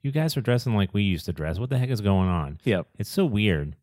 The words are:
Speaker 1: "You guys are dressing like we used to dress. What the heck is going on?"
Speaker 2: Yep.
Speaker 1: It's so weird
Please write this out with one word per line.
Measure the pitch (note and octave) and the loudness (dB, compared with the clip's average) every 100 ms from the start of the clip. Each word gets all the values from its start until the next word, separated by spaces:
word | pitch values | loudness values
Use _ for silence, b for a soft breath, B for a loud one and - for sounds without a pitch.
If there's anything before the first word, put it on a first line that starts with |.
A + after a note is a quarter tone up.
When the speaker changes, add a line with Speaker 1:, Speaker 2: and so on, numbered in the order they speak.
Speaker 1:
"You | C#3 | -2
guys | D3 D#3+ C#3+ | 0 0 0
are | |
dressing | A2 B2 B2 G#2+ | 0 0 2 2
like | F#2+ | 2
we | G#2 | 2
used | G2 E2+ - | 2 0 -2
to | |
dress. | D#2 D#2 E2 | -4 -4 -4
What | B2+ | -2
the | C3 | -2
heck | B2+ | 0
is | A#2 | -2
going | G#2 F#2+ F#2 | 0 2 2
on?" | F2 C#2+ D2 - | 0 -2 -4 -2
Speaker 2:
Yep. | F#2+ - - | -2 -2 -10
Speaker 1:
It's | G#2+ | -4
so | - F3 | 0 0
weird | G#2 G#2+ D#2+ D2 D2+ | 2 2 2 -2 -10